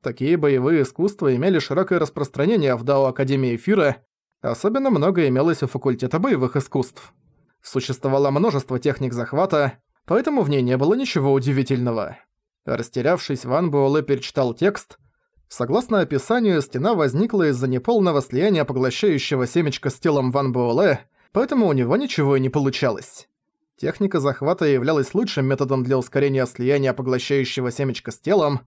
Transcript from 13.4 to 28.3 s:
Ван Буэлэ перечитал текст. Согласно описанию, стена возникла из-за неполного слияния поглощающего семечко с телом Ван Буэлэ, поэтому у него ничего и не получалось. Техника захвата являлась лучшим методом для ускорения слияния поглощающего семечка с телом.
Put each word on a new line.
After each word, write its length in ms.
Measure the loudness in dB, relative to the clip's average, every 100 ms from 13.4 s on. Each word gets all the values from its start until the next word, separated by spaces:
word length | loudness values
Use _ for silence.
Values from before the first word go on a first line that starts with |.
Ван 280 | -2 -2 0
Буэлэ 300 | 2 2 2
перечитал 520 | 0 -4 -2 -2 -2
текст. 440 | 0 -2 -2 -14 -20 _ _ _ _ _
Согласно 520 | -8 -2 -2 0 0
описанию, 600 | 0 -2 0 0 2 0
стена 340 | -2 -2 0
возникла 560 | 2 0 0 0 2 2
из-за 180 | 0 -2
неполного 520 | -2 0 2 4 2
слияния 440 | 0 0 2 2
поглощающего 840 | 0 0 -2 0 0 0 0 -2 0
семечко 440 | 0 -2 -2 -6
с 40 |
телом 380 | -2 0 2 2
Ван 180 | 0 0
Буэлэ, 460 | 0 0 2 2 0 -6 _ _
поэтому 360 | -2 0 2 2
у 40 |
него 240 | 2 2 0
ничего 400 | 0 0 2 2
и 40 |
не 80 | 2
получалось. 800 | 0 -2 0 -2 -2 -10 -18 -20 _ _ _ _ _
Техника 420 | -6 -2 -2 0
захвата 460 | -2 -2 -2 0
являлась 500 | 2 2 2 0 0
лучшим 320 | -2 -2 -2 -2
методом 380 | 0 0 -2
для 140 | 0 -2
ускорения 480 | 0 0 0 0 -2
слияния 460 | -2 0 2 0
поглощающего 800 | -2 -2 -2 0 -2 0 -4 -4
семечка 400 | -2 -4 -4 -10
с 80 | -8
телом. 440 | 0